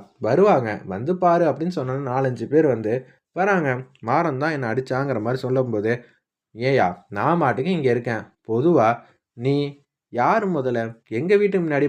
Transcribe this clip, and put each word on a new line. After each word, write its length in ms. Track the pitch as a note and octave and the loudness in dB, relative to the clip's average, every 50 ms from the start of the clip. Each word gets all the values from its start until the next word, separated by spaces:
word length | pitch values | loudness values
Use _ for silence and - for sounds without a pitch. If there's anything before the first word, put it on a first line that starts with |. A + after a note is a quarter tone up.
| G2 - _ - | -6 -12 _ -4
வருவாங்க, 640 | A2+ G#2+ B2 D#3+ G3 G#3 F#3 C#3 A#2+ A2 G#2 G2 - | -2 0 2 4 4 4 4 4 2 -2 -4 -6 -8
வந்து 320 | G2+ F#2 G2 A#2+ D3 F#3+ F3+ | -8 -8 -6 -4 -4 -2 0
பாரு" 260 | F3+ F3 E3+ F3 F3 | 2 2 4 4 2
அப்படின்னு 320 | D#3 C3 C3+ D#3 F3+ F3 | 0 0 -2 -4 -6 -4
சொன்னோன்னே 280 | E3 C3 B2+ C3 C#3 C#3+ | -4 -4 -4 -4 -4 -4
நாலஞ்சு 400 | C3 B2 C3 C3+ C3 B2 A2+ A2+ F#2+ | -4 -2 -2 -2 -2 -2 -4 -4 0
பேர் 180 | C3+ D#3 D#3+ | 2 4 4
வந்து 260 | C#3+ B2 A2+ A2 G#2+ A2+ C3 C3 - _ _ _ _ - | 4 2 0 -2 -2 -4 -4 -6 -10 _ _ _ _ -4
வராங்க. 320 | E3 F#3 G#3 G3+ F#3 D#3 C#3 B2+ B2 C3 - _ _ | -2 0 2 2 2 0 0 -2 -4 -6 -12 _ _
மாறன் 380 | - A2+ B2+ D3+ E3+ E3 C#3 C3 | -2 0 2 2 2 0 -2 -2
தான் 140 | C#3+ D#3+ D#3+ | -2 -2 -2
என்னை 160 | C#3+ C3 A2+ | -2 -4 -4
அடிச்சாங்கிற 500 | A2 B2+ C3 - C3 B2+ C#3 C#3+ B2+ A2 | -2 -4 -4 -2 -2 -2 -2 -2 -4 -4
மாதிரி 200 | G#2 A#2 B2+ C3 | -2 -4 -4 -4
சொல்லும்போது, 520 | - B2+ B2+ C3+ C3 A#2+ A2 G#2 G2+ A2 A#2+ A#2+ - - _ _ _ _ _ _ _ _ - | -2 -2 0 0 0 0 -2 -2 0 0 -2 -2 -6 -12 _ _ _ _ _ _ _ _ -10
"ஏயா, 320 | G#2+ A#2+ C3 C#3 B2+ G2+ F2+ F2+ - - - | -4 -2 2 2 2 2 2 0 -4 -12 -10
நான் 280 | G#2 G2+ A2 C#3+ E3+ | -6 -2 0 0 2
மாட்டுக்கு 340 | F3 D#3 C3 A2+ G2 C3+ F3 | 2 2 0 0 0 -2 -2
இங்க 200 | F#3+ E3 C#3 B2+ | -2 0 2 0
இருக்கேன். 320 | A#2+ A#2+ A#2+ B2 A#2 G#2+ - - _ _ _ | 0 0 -2 -4 -6 -6 -8 -12 _ _ _
பொதுவா 460 | - A2+ A#2 C3+ E3+ E3+ C#3 A2 A2 A#2+ - - _ _ _ _ _ _ | -4 -2 0 2 4 4 6 4 4 2 0 -6 _ _ _ _ _ _
நீ 180 | A#2+ A#2+ C3+ C#3 C#3+ C#3+ C#3+ C#3 - _ _ _ _ _ _ - | -6 -2 -2 0 0 -2 -4 -8 -12 _ _ _ _ _ _ -2
யார் 320 | A#2 A#2+ D3 F#3+ A3+ G#3+ F#3+ | 0 2 2 2 2 0 0
முதல்ல 320 | F3+ D3+ B2+ B2+ A#2+ A#2 A2+ A2+ A2+ - _ - | -2 -2 -2 -2 -2 -2 -4 -6 -8 -12 _ -8
எங்க 280 | A2 A2+ D3 F3+ G#3 | -6 -4 0 2 2
வீட்டு 240 | G3+ G#3 G3+ G3 F#3+ | 2 2 2 0 0
முன்னாடி 260 | E3+ D#3+ D3 C#3 C#3+ | -2 0 0 0 0